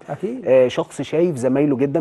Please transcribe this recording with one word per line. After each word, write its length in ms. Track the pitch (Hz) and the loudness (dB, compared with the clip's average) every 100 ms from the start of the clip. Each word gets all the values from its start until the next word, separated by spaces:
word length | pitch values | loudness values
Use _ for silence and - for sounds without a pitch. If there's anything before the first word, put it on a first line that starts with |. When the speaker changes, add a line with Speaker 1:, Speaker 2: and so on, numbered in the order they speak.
| - | -12
Speaker 1:
أكيد. 320 | 151 202 254 180 | -10 -8 -6 2
Speaker 2:
آه، 220 | 131 127 | 4 4
شخص 340 | 160 165 - | 0 -6 -8
شايف 340 | 139 156 175 131 | -4 0 0 0
زمايله 400 | 127 135 147 127 | 0 2 2 0
جدًا، 240 | 139 160 | 0 -2